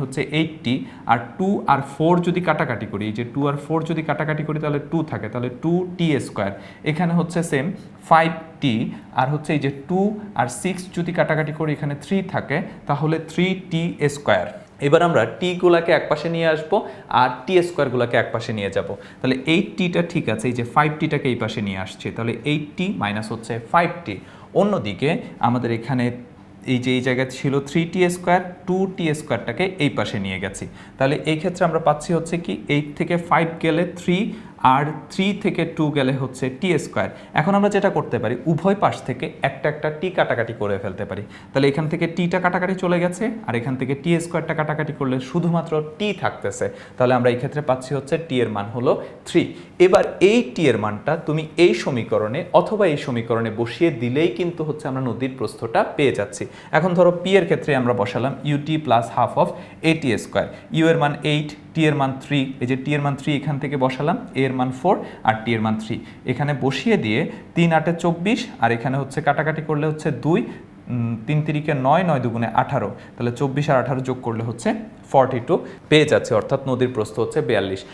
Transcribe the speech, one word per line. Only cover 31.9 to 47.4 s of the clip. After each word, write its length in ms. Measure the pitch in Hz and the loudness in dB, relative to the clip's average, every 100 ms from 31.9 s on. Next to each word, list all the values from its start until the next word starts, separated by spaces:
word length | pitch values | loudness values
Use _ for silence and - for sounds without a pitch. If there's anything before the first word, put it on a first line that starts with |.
| 147 - 165 | 2 0 -2
হচ্ছে 180 | 165 170 175 | 0 -4 -4
কি 80 | - - 147 | -8 0 0
এইট 120 | 147 147 | 0 -4
থেকে 160 | 170 170 170 | -2 -2 2
ফাইভ 180 | 156 165 - | 2 2 0
গেলে 200 | 160 156 175 - | 0 2 0 -2
থ্রি 180 | - 175 226 - - - 127 135 | 0 0 0 -6 -16 2 4 4
আর 100 | 147 151 - | 2 -4 -10
থ্রি 140 | - 196 196 | -2 0 0
থেকে 200 | 190 156 165 160 | -2 -2 -4 0
টু 80 | 151 139 | 0 2
গেলে 160 | 131 135 | 0 0
হচ্ছে 240 | 127 - 127 - | -4 -4 -6 -2
টি 100 | 185 156 - | 0 0 0
স্কয়ার। 240 | 107 95 - - - | -2 -4 -6 -4 0
এখন 140 | 160 202 | 4 4
আমরা 120 | 202 196 | 4 4
যেটা 140 | 190 165 | 2 0
করতে 200 | 120 117 | -2 -2
পারি 120 | 110 123 160 | -2 -2 0
উভয় 260 | 151 196 202 | 2 2 2
পাশ 120 | 143 - - | 2 0 -6
থেকে 180 | 120 - - 139 | -6 -6 -2 -4
একটা 180 | - 151 | 0 -4
একটা 160 | 151 156 151 | -2 -4 -4
টি 80 | 185 - | -4 0
কাটাকাটি 360 | 151 117 117 117 | 2 2 0 -2
করে 140 | 104 98 | -2 -2
ফেলতে 200 | 98 92 98 | -4 -6 -6
পারি। 140 | 98 98 - - | -8 -10 -16 -4
তাহলে 160 | 135 139 | 2 2
এখান 140 | 139 151 | 2 -2
থেকে 140 | 170 170 170 | -2 -2 0
টিটা 240 | 175 180 180 | 0 2 0
কাটাকাটি 300 | 180 185 190 | 0 -2 0
চলে 140 | 180 175 | 0 2
গেছে 200 | 175 175 233 - - | 0 -2 -4 -4 -2
আর 60 | 117 | -2
এখান 140 | 127 127 | -2 -4
থেকে 140 | 131 139 | -4 -2
টি 80 | 170 165 165 | 0 0 0
স্কয়ারটা 280 | 165 156 156 | -4 -4 -2
কাটাকাটি 340 | 151 156 151 147 | -2 -2 -4 -2
করলে 160 | 135 127 - | -2 -2 -2
শুধুমাত্র 440 | 175 170 170 160 156 156 - | -2 0 0 0 -2 -4 -4
টি 80 | 208 190 | -4 -2
থাকতেছে। 440 | 104 - 101 - 98 - - - | -4 -2 -6 -4 -6 -6 -14 0
তাহলে 160 | 127 123 | 4 6
আমরা 120 | 123 | 4
এই 40 | 120 | 2